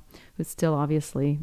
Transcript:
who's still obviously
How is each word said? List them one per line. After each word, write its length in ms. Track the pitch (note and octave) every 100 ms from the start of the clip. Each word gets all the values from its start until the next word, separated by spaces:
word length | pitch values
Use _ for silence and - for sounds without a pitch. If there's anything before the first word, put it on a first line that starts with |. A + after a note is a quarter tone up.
| - - - -
who's 120 | E3
still 260 | - E3
obviously 680 | D3 D3 D#3 - C3+ C#3+ D3